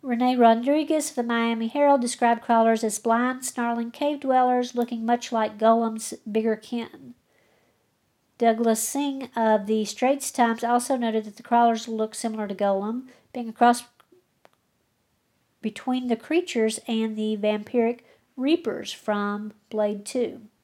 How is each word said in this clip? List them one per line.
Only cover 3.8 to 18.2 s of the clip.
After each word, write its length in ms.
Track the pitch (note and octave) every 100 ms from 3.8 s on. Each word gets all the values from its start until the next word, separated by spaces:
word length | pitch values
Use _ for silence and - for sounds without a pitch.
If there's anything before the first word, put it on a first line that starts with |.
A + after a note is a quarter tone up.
| A#3
cave 280 | - D4 D4
dwellers 560 | C#4 B3+ B3+ B3 B3 A#3+
looking 300 | A#3+ A#3 A3+
much 260 | A#3+ -
like 260 | A#3 G#3+ G#3+
Gollum's 560 | A3 A3+ A3+ A3 - - -
bigger 280 | G#3 A3 G#3+
kin. 560 | - A#3+ A3+ - C4+ B3 _ _ _ _ _ _ _ _ _ _ _ _
Douglas 480 | A#3 A3 A#3 A3 -
Singh 440 | C#4 C#4+ C4+ C4+
of 320 | - A3+ G#3+ G3+
the 200 | A3 G#3
Straits 440 | - B3+ C#4 -
Times 320 | - A#3 A3+
also 360 | A#3 A#3+ A#3+ C4+
noted 260 | A#3 A3
that 140 | G#3+ -
the 60 |
crawlers 440 | - A#3 A#3 A3+ A3+
look 280 | A3 A3 -
similar 320 | A3+ G#3+ G#3
to 60 | G3
Gollum, 520 | G3+ G3 G#3 A#3 C4 - _
being 160 | - A#3
a 60 |
cross 300 | A3 A#3+ A#3+ - _ _ _ _ _ _ _ _ _ _ _ _ _ _ _ _ _
between 460 | A3 G#3+ - B3+ B3
the 100 | A#3
creatures 640 | - D#4+ F4+ A#3+ A3 A3 -
and 300 | A3+ A3 G#3+
the 220 | G#3+ G#3+
vampiric 600 | G#3 G#3+ G#3+ A#3+ A#3 A#3+ _ _